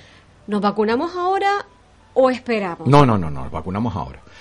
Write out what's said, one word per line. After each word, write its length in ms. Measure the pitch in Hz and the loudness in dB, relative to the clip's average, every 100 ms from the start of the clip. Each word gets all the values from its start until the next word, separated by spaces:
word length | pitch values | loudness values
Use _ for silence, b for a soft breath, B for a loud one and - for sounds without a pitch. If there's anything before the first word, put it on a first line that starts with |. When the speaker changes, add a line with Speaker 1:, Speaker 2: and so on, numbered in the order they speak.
| B B B _ - | B B B _ -6
Speaker 1:
¿nos 120 | 208 | -2
vacunamos 540 | 202 208 214 240 339 | 0 0 0 0 -2
ahora 520 | 359 359 392 392 403 - _ _ _ _ | -4 -2 0 0 -2 -6 _ _ _ _
o 160 | - 262 | 2 2
esperamos? 580 | 247 - 220 196 165 151 | 2 -2 -4 -4 -4 4
Speaker 2:
No, 180 | 143 135 | 6 6
no, 100 | 107 | 4
no, 140 | 80 | -2
no, 180 | 69 67 | -6 -8
vacunamos 460 | 82 90 95 117 | -8 -6 -4 -4
ahora. 280 | 101 65 - B B | -4 -8 -14 B B